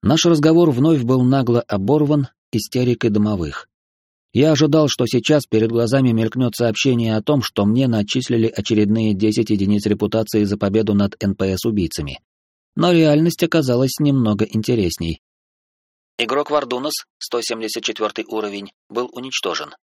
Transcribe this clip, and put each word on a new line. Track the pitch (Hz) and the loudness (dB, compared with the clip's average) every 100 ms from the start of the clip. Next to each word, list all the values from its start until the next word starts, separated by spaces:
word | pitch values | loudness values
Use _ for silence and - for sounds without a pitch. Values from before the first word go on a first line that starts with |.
Наш | 92 160 175 | 2 2 4
разговор | 165 156 160 170 | 4 4 4 4
вновь | 120 151 156 | 4 2 2
был | 120 131 | 2 2
нагло | 127 135 120 120 | 2 2 2 0
оборван | - 104 98 147 147 147 135 _ _ | 0 -4 0 2 2 0 -2 _ _
истерикой | 113 - 127 123 117 117 | -6 -4 -2 0 0 0
домовых. | 104 104 101 78 - - _ _ _ _ _ _ | 0 0 -2 -4 -8 -16 _ _ _ _ _ _
Я | 117 147 | 0 2
ожидал, | 147 156 156 151 | 4 4 4 2
что | - 123 | 0 -2
сейчас | 127 110 151 - | -2 2 0 2
перед | 110 113 | 0 2
глазами | 117 117 135 131 | 0 0 2 2
мелькнет | 113 113 127 123 - | 2 0 -2 -4 0
сообщение | 120 110 139 120 113 110 | -2 0 0 0 0 -2
о | |
том, | 104 147 | 0 -2
что | 117 - 101 | 0 0 0
мне | 117 135 | 2 2
начислили | 113 104 131 123 120 113 | 0 -2 -4 -2 0 0
очередные | - 101 107 104 110 110 | -2 -2 2 2 2 0
десять | 98 107 107 110 | 0 0 0 0
единиц | 107 98 104 101 | 0 2 0 0
репутации | 101 104 110 110 110 | 0 0 -2 -2 0
за | 104 104 | 0 0
победу | 202 98 104 | 0 0 2
над | 101 101 - | 2 0 -2
Н | 101 95 | -4 -2
П | 95 92 | -2 -2
С-убийцами. | 120 104 85 - 71 67 _ _ _ _ _ - | -2 -2 -2 -4 -10 -10 _ _ _ _ _ -2
Но | 170 | 2
реальность | 175 156 147 165 - | 4 4 4 2 0
оказалась | 165 165 135 120 131 - | 0 0 2 2 0 0
немного | 147 135 113 104 | 0 2 2 0
интересней. | 110 110 107 123 90 - 82 80 _ _ _ _ _ _ _ _ _ - | 0 -2 0 0 0 -2 -6 -6 _ _ _ _ _ _ _ _ _ -8
Игрок | 117 135 147 | -4 -2 0
Вардунос, | 147 139 123 143 151 - _ | -2 -2 -6 -6 -8 -14 _
сто | - 120 | -8 -6
семьдесят | 113 113 110 117 | -6 -8 -6 -6
четвертый | 107 110 107 - - | -8 -4 -6 -6 -8
уровень, | 110 104 101 98 _ _ | -6 -6 -8 -14 _ _
был | 110 127 | -8 -6
уничтожен. | - 131 - 98 80 151 - | -10 -10 -6 -6 -6 -10 -18